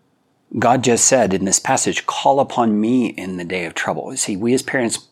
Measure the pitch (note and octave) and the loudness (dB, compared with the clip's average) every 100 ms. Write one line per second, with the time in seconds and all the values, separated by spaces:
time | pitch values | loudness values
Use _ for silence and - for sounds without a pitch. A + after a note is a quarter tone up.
0 | _ _ _ _ _ - A#2 B2+ A#2+ A2+ | _ _ _ _ _ 0 2 4 4 4
1 | - C3 G2+ F#2+ F#2+ F#2 - C3 - F2 | 4 4 4 2 0 -2 0 0 0 -4
2 | - - C#3 C#3 C3 - A2+ G#2 A2 B2+ | -4 -2 0 2 0 0 0 2 2 2
3 | A2 - F#2 F2+ F2 F#2 E2+ - - D#2+ | 0 -4 -8 -8 -6 -6 -6 -6 -4 -4
4 | - C3 - F#2+ A#2 C3 - C3+ A2+ - | -6 -6 -6 -2 0 0 0 -2 -2 -4
5 | - | -10